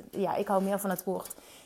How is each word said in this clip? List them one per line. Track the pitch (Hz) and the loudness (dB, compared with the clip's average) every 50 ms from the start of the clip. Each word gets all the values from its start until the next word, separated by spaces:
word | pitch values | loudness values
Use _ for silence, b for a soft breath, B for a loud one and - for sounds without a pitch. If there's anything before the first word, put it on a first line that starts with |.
| - - | -14 -8
ja, | - - 196 170 175 | -4 -2 0 2 2
ik | - 202 202 | 2 2 4
hou | 208 190 190 | 4 4 4
meer | 196 202 196 | 4 2 0
van | 196 196 | 0 0
het | 185 175 - | -2 -2 0
woord | - 185 180 180 - - B B B B B B | -2 -2 -2 -2 -8 -12 B B B B B B